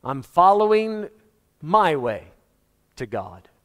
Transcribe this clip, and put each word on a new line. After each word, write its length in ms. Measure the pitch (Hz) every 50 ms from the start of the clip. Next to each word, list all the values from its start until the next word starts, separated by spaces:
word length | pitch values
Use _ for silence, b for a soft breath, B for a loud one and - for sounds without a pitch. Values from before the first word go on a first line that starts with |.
I'm 200 | _ - 139 135
following 840 | 127 - _ 175 180 190 202 208 214 214 214 214 220 220 220 214 208 - _ _ _ _ _ _ _ _ _ _
my 340 | - 151 185 220 202 175 156
way 360 | 139 123 120 107 95 90 87 _ _ _ _ _ _ _ _ _ _ _ _ _
to 100 | - 131
God. 420 | 110 107 107 95 95 90 92 _ _ _ _ _